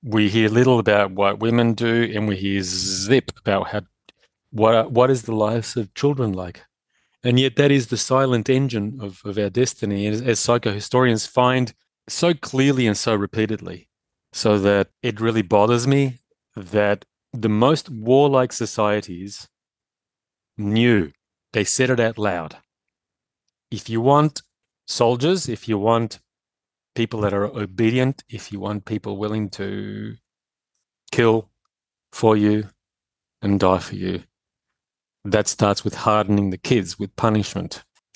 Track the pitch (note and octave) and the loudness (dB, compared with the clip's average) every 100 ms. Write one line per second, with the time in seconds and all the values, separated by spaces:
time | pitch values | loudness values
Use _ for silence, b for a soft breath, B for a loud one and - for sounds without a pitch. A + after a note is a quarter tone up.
0 | C3+ A2 G#2 A2 A2 A2 B2+ B2 G#2+ G#2 | -2 0 2 2 2 4 4 4 4 4
1 | G2 F#2 G2 G#2 A2+ A#2 A#2 G#2+ A#2 A#2 | 2 2 0 0 0 2 2 0 0 0
2 | A#2 G#2+ G#2 G2 G2 G2 F#2 F#2 F#2+ F#2+ | 0 -2 -4 -2 -2 -4 -4 -6 -6 -6
3 | G2 B2+ - - - G2 F2+ G#2+ G2 _ | 2 0 0 -10 -2 -2 -2 -8 -10 _
4 | _ _ _ _ _ G#2+ A2 A2+ A2 A#2+ | _ _ _ _ _ 0 4 4 2 2
5 | B2+ C3 A2+ A2 G#2+ A#2 A2 - G#2 - | 2 2 -2 -2 0 -2 -4 -8 -8 -4
6 | C#3+ C#3+ A#2 F#2 F2+ F2 _ _ _ _ | -2 -2 -4 -4 -10 -14 _ _ _ _
7 | _ _ B2 B2 C3+ A#2+ C#3+ C#3 A#2 A#2 | _ _ 0 2 2 2 4 4 0 -4
8 | - C3 C3+ B2 G#2+ C3 C3+ A#2 G2+ C3+ | 0 0 2 0 2 0 0 -2 -6 -8
9 | G#2 F#2+ G#2 G2+ G2+ F#2+ B2+ - G#2+ G2+ | -12 -12 -10 -4 -2 0 -2 -2 -4 -2
10 | G#2 G#2+ B2+ A2 - A#2+ A#2+ G2+ - B2+ | -2 -4 -2 -2 2 0 0 -6 -2 2
11 | B2+ A2 - - B2 B2+ B2 - _ _ | 2 2 -2 2 2 2 -2 -8 _ _
12 | - - E3+ E3 - C3 C3+ C3 A#2+ G#2 | -12 -2 0 0 -4 0 2 2 2 0
13 | - A2 G2 A2 A2 G#2+ F2+ F2+ _ _ | 0 0 -2 -2 -2 -2 -10 -16 _ _
14 | _ _ _ - A2+ G#2 G2 G2+ F#2+ _ | _ _ _ -2 2 4 4 2 0 _
15 | B2 G#2+ A2+ A2 F#2 G#2+ G#2 A#2+ A#2+ C#3 | -6 -2 -2 0 2 4 4 2 2 2
16 | C#3 B2 _ _ _ - F#2 G#2 G#2 G2+ | 0 -4 _ _ _ -18 -4 0 0 0
17 | _ _ _ A#2+ A2 G#2+ B2 D#3 - A#2+ | _ _ _ -4 -2 2 2 2 -4 -10
18 | A2 C3 C#3+ C3+ B2+ - A2+ - G#2 G#2 | 2 4 4 2 0 -4 -8 -2 0 0
19 | G2+ F2 G2 G#2 - _ _ _ _ _ | -4 -12 -12 -16 -20 _ _ _ _ _
20 | _ _ _ _ _ - G2+ A2 A#2+ A2 | _ _ _ _ _ -10 -2 2 4 2
21 | D#2 _ _ _ _ G#2 G#2 - B2+ B2 | 0 _ _ _ _ -4 -2 0 2 2
22 | A2+ A2+ G#2+ F2 D#2 - _ _ _ _ | 0 0 -4 -4 -8 -14 _ _ _ _
23 | _ _ _ _ _ _ _ A2 - A2+ | _ _ _ _ _ _ _ -14 -6 0
24 | A#2+ C#3+ D3+ - _ _ _ _ - - | 4 4 4 -2 _ _ _ _ -10 0
25 | A#2 A#2+ C#3+ F#3 D#3 A2+ - G#2+ G#2 A#2 | 2 2 0 -2 -4 -8 -4 -2 2 2
26 | A2+ - _ _ _ _ _ _ _ - | 0 -8 _ _ _ _ _ _ _ -6
27 | A#2 A2+ G#2 G2+ G2+ G#2+ G#2 F#2 A2+ B2 | -6 -2 -2 -2 -4 -6 -10 -2 0 2
28 | B2+ C3+ - A2 - G#2 G2 G#2 - G#2+ | -2 -4 -12 -18 -14 -10 -8 -8 -8 -10
29 | - G2 G#2 A2 G#2 - G2 G2+ G#2 G#2 | -8 -6 -4 -4 -6 -8 -10 -8 -10 -12
30 | G#2+ A2 _ _ _ _ _ _ _ _ | -14 -16 _ _ _ _ _ _ _ _
31 | _ - A#2 A2 - _ _ _ _ _ | _ 2 4 4 -2 _ _ _ _ _
32 | _ - A2+ G#2+ G#2 G#2+ G#2 _ _ _ | _ 0 2 4 4 2 -2 _ _ _
33 | _ _ _ _ G2 G2+ F#2 F#2 - G2+ | _ _ _ _ 0 2 4 2 -2 -8
34 | F#2 F2+ - _ _ _ _ _ _ _ | -6 -8 -10 _ _ _ _ _ _ _
35 | _ _ G#2 G#2+ G2+ - G2+ G2+ G#2+ - | _ _ -2 0 0 0 0 0 -4 -4
36 | - G#2+ G2+ G#2 G2+ F2+ - B2 F2+ - | 0 0 2 0 0 -4 0 0 0 -8
37 | G2+ - A#2 G#2+ G2 G2 F2+ - _ _ | -10 -2 0 2 -2 -6 -10 -12 _ _
38 | _ | _